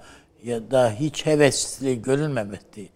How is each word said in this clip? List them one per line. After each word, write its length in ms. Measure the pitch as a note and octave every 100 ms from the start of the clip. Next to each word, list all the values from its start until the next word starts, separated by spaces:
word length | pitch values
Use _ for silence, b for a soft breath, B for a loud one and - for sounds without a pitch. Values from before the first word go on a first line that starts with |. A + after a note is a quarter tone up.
| b b b _
ya 260 | A#2 A#2 G#2+
da 200 | C3 A#2+
hiç 360 | G#2+ D3+ - D#3+
hevesli 760 | D3+ C#3 - - - C3+ A#2+
görülmemesi 840 | A2+ C#3 D#3 B2+ G2+ F#2+ _ G#2+ F#2+